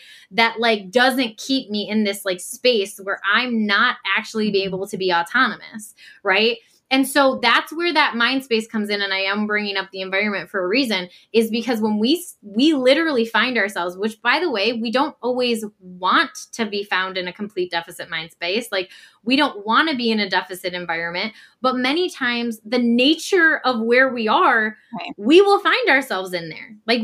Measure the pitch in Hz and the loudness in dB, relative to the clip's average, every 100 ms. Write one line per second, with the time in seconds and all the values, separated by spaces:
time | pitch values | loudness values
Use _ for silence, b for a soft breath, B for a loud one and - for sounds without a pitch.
0 | B B B 190 226 220 233 214 185 240 | B B B 0 0 2 0 0 0 2
1 | 254 254 233 - - 269 226 208 202 214 | 4 2 -2 -4 -4 -4 -2 -6 -2 0
2 | 202 202 196 185 - - 247 233 202 - | 0 -2 -4 -4 -6 0 2 2 0 -6
3 | 190 - 196 214 247 226 208 202 247 - | -8 -4 0 0 0 -2 0 2 2 0
4 | 196 202 220 220 214 196 190 190 196 196 | -2 -4 -2 -2 0 0 -2 -4 -6 -4
5 | 185 170 170 240 247 165 165 220 - - | 0 0 0 0 0 -2 -14 -16 -18 -20
6 | B B 202 190 220 233 b b - 262 | B B 0 2 2 0 b b -2 0
7 | 269 294 269 262 233 262 320 311 349 311 | 2 4 4 4 2 2 0 -4 0 2
8 | 269 220 233 269 262 226 220 220 208 208 | 2 2 0 0 0 -2 -2 -6 -2 -2
9 | 196 190 190 208 208 208 208 196 185 190 | -2 -2 -2 -2 -2 -2 -2 -4 -6 -8
10 | 190 190 208 196 160 202 180 240 254 190 | -4 -2 0 -4 -6 -4 0 0 2 -2
11 | 180 b b 220 220 220 226 233 214 208 | -4 b b 0 2 0 -2 -2 0 0
12 | 226 349 - - 208 202 302 311 254 294 | 0 0 -4 -18 -8 2 2 4 4 4
13 | 330 262 226 214 240 233 202 202 180 180 | 2 0 0 0 0 0 -2 -2 -6 -4
14 | 220 214 240 285 339 214 214 233 233 233 | -6 -4 0 0 0 0 0 -2 -2 0
15 | 294 - 233 254 247 226 208 _ 185 180 | -2 -2 -4 0 0 0 -4 _ -20 -4
16 | 185 262 302 - - - 214 202 202 185 | 2 2 0 -6 -14 -6 -4 -4 -4 -2
17 | 190 185 180 180 202 - 180 170 170 165 | -2 -6 -8 -8 -10 -6 -4 -4 -8 -14
18 | 147 165 165 - 175 202 233 196 185 B | -10 -10 -10 -10 -4 -4 -4 -6 -6 B
19 | B B 214 269 277 208 202 240 320 262 | B B -2 0 0 -2 -2 0 0 0
20 | 233 220 196 185 190 180 185 180 175 165 | 0 0 0 -2 -4 -8 -8 -6 -6 -4
21 | 170 175 214 B B B 254 254 254 320 | -4 -6 -6 B B B -2 0 0 0
22 | 359 - 247 240 240 214 214 247 240 233 | -2 -2 -4 -2 -4 -6 -4 0 2 4
23 | 262 320 - 381 330 294 254 233 226 247 | 2 2 0 4 4 2 0 0 2 4
24 | 262 247 214 277 359 233 214 214 B 185 | 4 2 0 4 4 2 0 -6 B -12
25 | - - 208 330 403 403 339 440 466 269 | -12 -4 6 6 8 4 2 2 4 2
26 | 269 190 185 180 165 - - 214 - 240 | 2 -4 -4 -6 -8 -12 -16 -10 -2 0